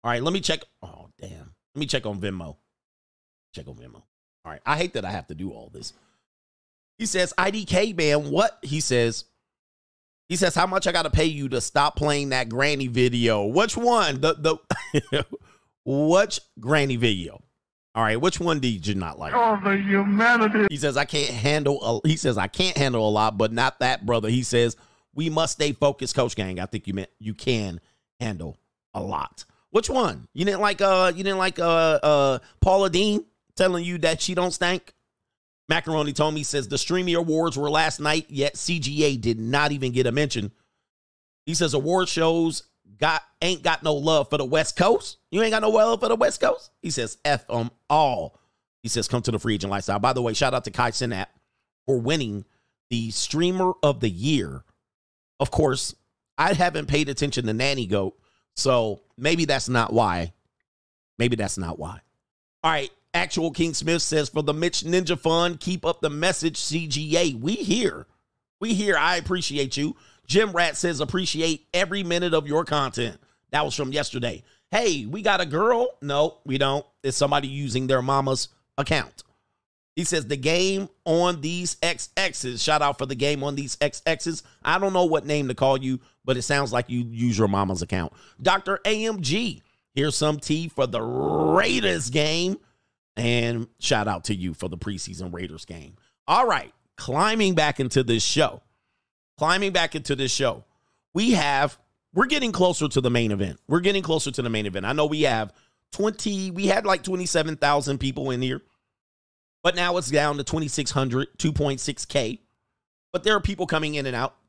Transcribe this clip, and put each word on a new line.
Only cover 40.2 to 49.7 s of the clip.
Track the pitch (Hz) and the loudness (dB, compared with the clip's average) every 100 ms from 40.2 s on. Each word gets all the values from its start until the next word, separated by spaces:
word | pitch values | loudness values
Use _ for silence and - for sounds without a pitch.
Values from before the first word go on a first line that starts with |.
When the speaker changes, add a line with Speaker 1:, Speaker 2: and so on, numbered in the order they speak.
| 147 117 104 _ _ _ _ _ _ _ _ _ - | -2 -2 -6 _ _ _ _ _ _ _ _ _ -6
Speaker 1:
He | |
says, | 165 165 | 0 0
"Award | 139 131 185 180 | 0 2 0 2
shows | - 165 165 165 - _ _ _ 104 | 2 2 4 0 -2 _ _ _ -2
got, | 151 156 - _ | 0 0 -6 _
ain't | 170 175 | -4 0
got | 165 160 | -2 0
no | 156 | 0
love | 151 151 156 143 | 0 2 2 2
for | 147 | -2
the | |
West | 135 156 156 - | 0 0 0 2
Coast. | 175 - - - _ | 2 2 0 -16 _
You | 180 | 0
ain't | 220 | 2
got | 220 | 2
no | 214 | 2
love | 220 220 226 | 4 4 4
for | 226 | 2
the | 226 | 4
West | 240 - | 2 2
Coast?" | - 494 - _ | 0 0 -6 _
He | 165 | -6
says, | 131 113 - | -4 -6 -4
"F | 147 143 - | 0 0 0
'em | 120 120 _ _ | -4 -4 _ _
all." | 151 147 123 76 _ _ _ _ _ | 4 4 0 -6 _ _ _ _ _
He | 117 | -4
says, | 120 107 | -4 0
"Come | 123 | -2
to | 120 | 0
the | 110 | -2
Free | 123 | 0
Agent | 104 95 | -2 -2